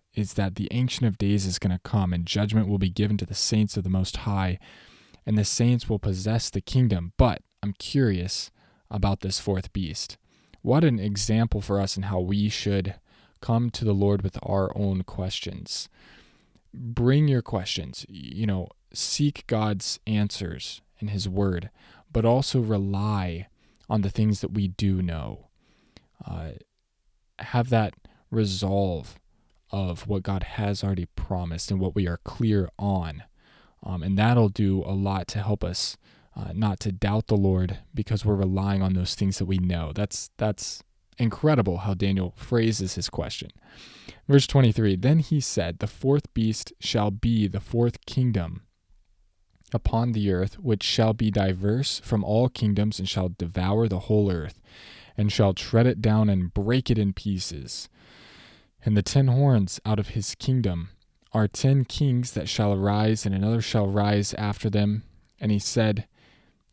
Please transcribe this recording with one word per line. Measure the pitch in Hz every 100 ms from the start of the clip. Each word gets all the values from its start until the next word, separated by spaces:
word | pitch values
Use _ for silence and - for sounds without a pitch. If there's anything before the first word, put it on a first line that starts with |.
| _
is | - 101
that | - 98
the | 98 101
Ancient | 120 127 - 120
of | 95
Days | 101 104 95
is | 90
gonna | 101 90
come, | - 110 92
and | 87 85
judgment | 107 104 110 107
will | 101
be | 95
given | 90 104 104
to | 92
the |
saints | - - 107 107 -
of |
the | 92
Most | 92 92 -
High, | - 101 95 90 - - - - _ - -
and | 107
the |
saints | 101 - 120 123 -
will | 107
possess | - 92 104 113 -
the | 101
kingdom. | - 131 123 95 87 -
But | 127 - _ _
I'm | 101
curious | - - 143 123 92 90 - - _ _ _ -
about | 107 98 98
this | 95 -
fourth | - 95 -
beast." | - 90 - - - _ _ _ -
What | - 135
an | 160 117
example | 104 101 - 110 113 107
for | - 98
us | 95 -
in |
how | 95 92
we | 90 101 104
should | - - 98 92 - _ _ _ _
come | - 117 120
to | -
the | 113
Lord | 98 101 101
with | 95 -
our | - 98 95 -
own | 101 95
questions. | 92 - 92 - - 92 - - - _ - - _ _ _ _ _
Bring | - 120 117 123 139 151
your | 131
questions, | - 104 95 - 71 62 -
y-, | 95
you | 65 78 107
know, | 95 90 - _
seek | - - - 147 - -
God's | 113 107 101 - - -
answers | 107 104 - 92 67 - - _ -
in | 104
his | 101 98
word, | 92 98 90 98 _ - - _
but | 117
also | 113 123 131 131
rely | 110 104 98 98 104 104 92 85 95 _ _ _ -
on | 110
the | 98
things | - 107 101
that | -
we | 104 98
do | 92 101 92
know. | 90 82 58 50 - _ _ _ _ - _ -
Uh, | - 85 80 - - _ _ _ _ _ _ -
have | - 123 127
that | 117 104 - - _ _
resolve | 113 107 95 98 98 95 85 - - _ _ _ _ _
of | 98 92 85 -
what | 101
God | 92 95
has | - - 104 101
already | 98 95 87
promised | - - 92 87 82 -
and | 95
what | 95 104
we | 90
are | 85
clear | - - 113 104 92 -
on. | 101 95 82 73 - _ _ _ _ _
Um, | - 90
and | 85 98
that'll | 110 123 107
do | 101 101 95
a | -
lot | 98 98 95 90
to | -
help | 98 104
us, | 87 87 - - _ _ _ -
uh, | -
not | 85 107 95
to | 110
doubt | 95 101 107 -
the | 107
Lord | 98 92 92 95 -
because | - 107 104
we're | 107 98
relying | 95 95 98 98
on | 95
those | 92 90 -
things | 98 95
that | 92
we | 95
know. | 90 87 78
That's, | 73 101 - - -
that's | 107 101 - - - _ _ -
incredible | 117 - 151 147 98 87
how | 101
Daniel | 92 98 95 90 -
phrases | - 120 113 107 92
his | - 85
question. | - - - - - - - - - - - -
Verse | 139 131
twenty-three, | 139 123 110 110
Then | 92 120 160
he | 151 151
said, | 131 - 85 82
'The | 107
fourth | - 131 143 -
beast | - 110 110 - -
shall | - 117 104
be | 101 117 117 101
the | 98
fourth | - 117 120 - -
kingdom, | - 127 107 82 87 - _ _ _ _ _ _ _ _ _ _
upon | 117 - 113 120
the | 110 101
earth, | 90 98 -
which | 160 107
shall | - - 110
be | 110 110
diverse | 104 98 90 101 117 139 -
from | - 110
all | - 107 123
kingdoms, | - 110 101 104 -
and | 95
shall | - 92
devour | 87 87 92 92 107 113
the | 92
whole | - 107 101
earth, | 87 76 - - - - - - -
and | 104
shall | - 101
tread | 92 - 113 120
it | 101
down | 110 107 107
and | 95 90
break | - 101 127 -
it | 113
in | 101
pieces. | 95 107 95 - 73 65 - - _ - - - - - - _ _
And | - 104
the |
ten | 98 139 135
horns | 127 143 120 95 -
out | - 107
of | 98
his | 113 98
kingdom | - - 131 107 87 85 - _ _ _
are | 113 110
ten | - 135 139
kings | 127 - 143 123 123
that | - 101
shall | - 104
arise, | 98 98 104 110 110 104
and |
another | 95 101 117
shall | 110 113 98
rise | 101 104 104 101
after | - 104 101 110
them. | 104 104 107 - - _ -
And | 104
he | 104
said, | - - 110 104 - _ _ _ _ _ _